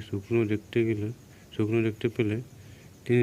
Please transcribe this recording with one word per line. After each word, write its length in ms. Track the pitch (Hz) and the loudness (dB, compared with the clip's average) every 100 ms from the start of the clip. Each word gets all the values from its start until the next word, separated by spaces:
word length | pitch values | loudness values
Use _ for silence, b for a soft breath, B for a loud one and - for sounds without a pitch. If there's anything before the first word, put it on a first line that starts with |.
শুকনো 420 | 107 101 95 117 | -4 -8 -2 0
দেখতে 340 | 110 107 - 120 | 0 -2 -2 -2
গেলে, 240 | 113 107 104 120 B B B | 0 0 -4 -8 B B B
শুকনো 260 | - 107 113 | -2 0 2
দেখতে 260 | 113 104 117 | 0 0 -4
পেলে 300 | 107 107 107 131 B B B B B | 0 -2 -2 -6 B B B B B
তিনি 200 | - 123 | 0 4